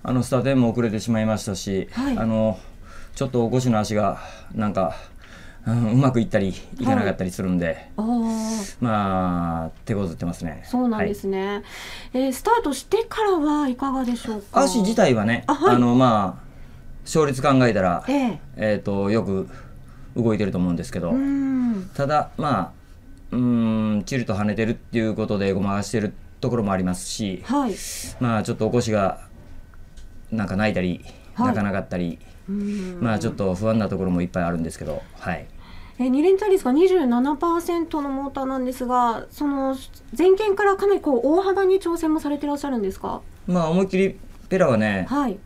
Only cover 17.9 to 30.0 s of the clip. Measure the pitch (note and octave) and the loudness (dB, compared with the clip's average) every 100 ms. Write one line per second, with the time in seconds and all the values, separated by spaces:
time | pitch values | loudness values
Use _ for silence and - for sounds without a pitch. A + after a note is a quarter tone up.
17.9 | F2 - C#4 B3+ D#3 - - G#2+ G#2 G#2 | 2 0 0 0 -4 -12 -2 0 0 0
18.9 | G2 G2 A2 F#2 F#2+ F#2 - - - - | 0 2 2 2 -2 -4 -10 -18 -18 -18
19.9 | - - - A2+ G#2+ G2+ F#2 F2+ E2+ E2+ | -18 -8 0 2 2 0 2 0 0 -4
20.9 | - E2+ B3+ C#4 C#4 C4+ C4 B3 G#3 F#3 | -4 0 0 2 0 0 0 0 -2 -6
21.9 | - C#3 D3+ - - D3+ A2 - - - | -4 0 0 -2 -4 0 0 -2 -10 -20
22.9 | - - - - A#2+ B2 A#2+ A2+ A2 G#2+ | -20 -20 -20 -6 0 2 2 2 2 0
23.9 | G#2 F#2+ C3+ A2+ G2+ G#2 G#2+ A2 A#2+ - | 0 -2 -4 -2 0 0 0 0 -2 -4
24.9 | A#2 A2 G2+ G#2+ G#2 G2 F#2+ G2 G2+ G2 | -2 0 -2 -2 0 0 0 0 -2 -2
25.9 | A2+ G#2 - - - A#2+ A#2 G2+ F#2+ F#2 | -2 -2 -6 -18 -6 -2 0 0 0 0
26.9 | F2+ - - G#2 F#2 - C#4+ B3+ F#3 - | -2 -6 -4 -4 -4 -2 0 0 -4 -8
27.9 | - - - B2 A2 A2 A#2 A2 A#2+ A2+ | -10 -10 -4 0 0 -2 -2 0 0 2
28.9 | G#2+ F#2+ - - - - - - - - | 2 2 -2 -14 -20 -16 -16 -16 -18 -18
29.9 | - | -18